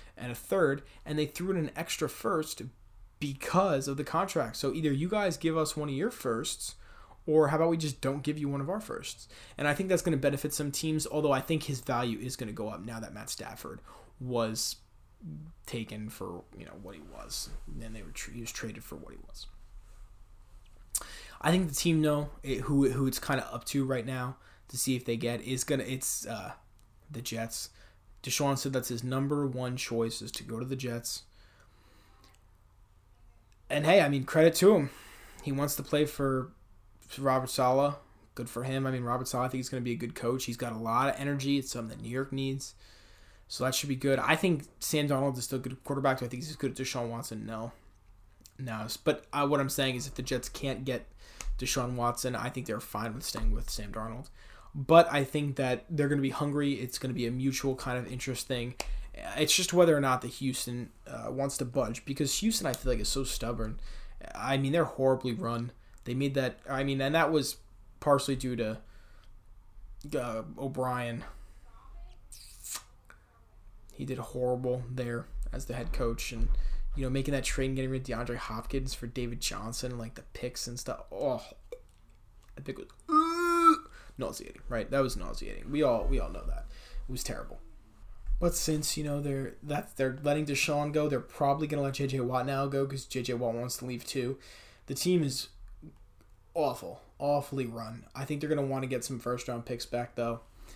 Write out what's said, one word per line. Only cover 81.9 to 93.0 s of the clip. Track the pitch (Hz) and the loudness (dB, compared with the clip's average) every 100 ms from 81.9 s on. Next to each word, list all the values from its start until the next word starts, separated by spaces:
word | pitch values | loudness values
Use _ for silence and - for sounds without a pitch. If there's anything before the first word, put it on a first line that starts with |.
| - - - - - - - | -20 -20 -20 -20 -20 -18 -12
I | |
think | 139 - | -10 -10
it | - - - | -12 -14 4
was, | 311 330 339 349 339 330 320 | 6 6 4 2 6 8 6
uh, | - - - - | 2 -18 -14 -6
nauseating, | 110 - - - - | -6 -6 -10 -12 -4
right? | 117 - | -4 0
That | 139 | 2
was | 131 107 | 2 0
nauseating. | 87 58 - - - | -4 -6 -6 -8 -2
We | 147 | 2
all, | 151 113 | 4 4
we | - - | 4 2
all | 73 | 0
know | - - | -4 -4
that. | - - - - - - | -4 -6 -14 -10 -8 -6
It | |
was | 127 | -4
terrible. | - 98 - - - - - - - - - - | -4 -6 -8 -12 -16 -20 -20 -20 -16 -8 0 4
But | 175 | 4
since, | 170 - 156 147 - | 4 2 0 0 -2
you | 147 | -2
know, | 143 | -2
they're, | 143 135 135 - | 0 -2 -2 -6
that, | 147 143 - - | -4 -4 -4 0
they're | 131 131 | 0 0
letting | 147 151 147 | 0 2 2
Deshaun | 139 - 147 147 | 2 2 2 2
go, | 151 151 | 2 2
they're | 127 | 0
probably | - - 139 147 151 | -2 2 4 4 2
gonna | 147 | 0
let | 139 | 0
J | 135 139 | 0 0
J | 131 | 0
Watt | 123 127 127 | 2 0 0
now | 135 139 | 0 0
go | 139 139 | 2 0
'cause | 135 | -2